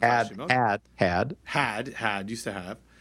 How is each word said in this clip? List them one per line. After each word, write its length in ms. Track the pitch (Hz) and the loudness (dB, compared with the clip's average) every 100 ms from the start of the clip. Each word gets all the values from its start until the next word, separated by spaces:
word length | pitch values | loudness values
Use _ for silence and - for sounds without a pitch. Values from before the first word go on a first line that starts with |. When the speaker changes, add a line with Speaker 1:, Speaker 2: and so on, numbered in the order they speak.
Speaker 1:
Had, 280 | 117 120 107 | 2 4 0
Speaker 2:
cashew 60 | 101 | -4
milk. 160 | 156 | 0
Speaker 1:
had, 300 | 127 117 101 _ - | 2 4 0 _ 0
had. 400 | 95 87 117 180 | 2 2 0 -4
Speaker 2:
Had, 460 | - 151 131 107 127 | -4 -2 0 -2 -8
had, 400 | - 113 101 98 | -4 -2 -2 -4
used 160 | 113 - | -8 -6
to 80 | |
have. 240 | 98 90 107 _ - | -8 -8 -12 _ -20